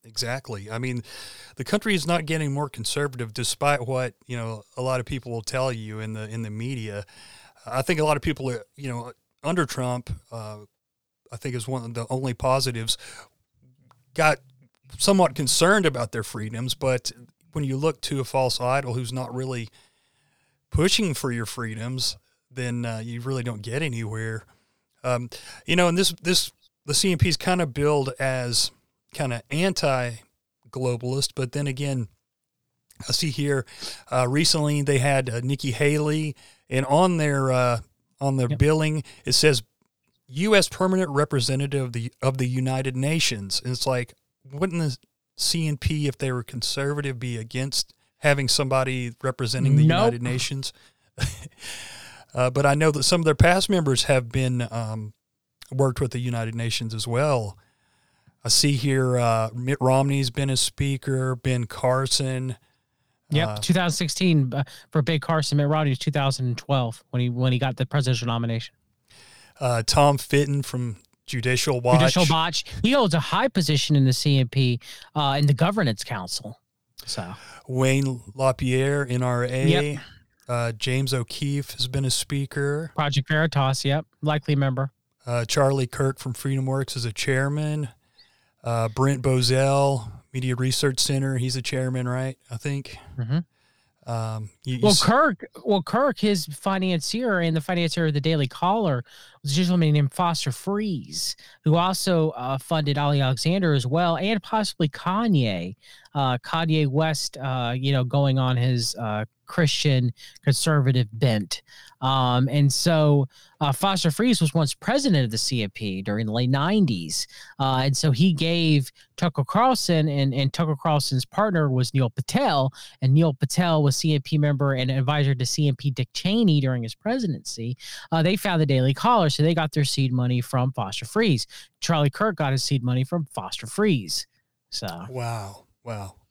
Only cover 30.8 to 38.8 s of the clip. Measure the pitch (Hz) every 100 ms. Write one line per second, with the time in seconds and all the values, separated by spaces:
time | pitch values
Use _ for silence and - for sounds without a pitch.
30.8 | 127 120 123 131 135 - 123 143 143 131
31.8 | 143 135 107 _ _ _ _ _ _ _
32.8 | _ _ - - 160 135 143 135 - -
33.8 | - - - 127 123 143 143 160 147 147
34.8 | 143 139 139 135 127 117 127 139 139 117
35.8 | 147 151 151 156 151 - - _ _ 127
36.8 | 131 147 185 170 151 139 135 127 123 117
37.8 | - _ _ _ 139 135 123 131 147 156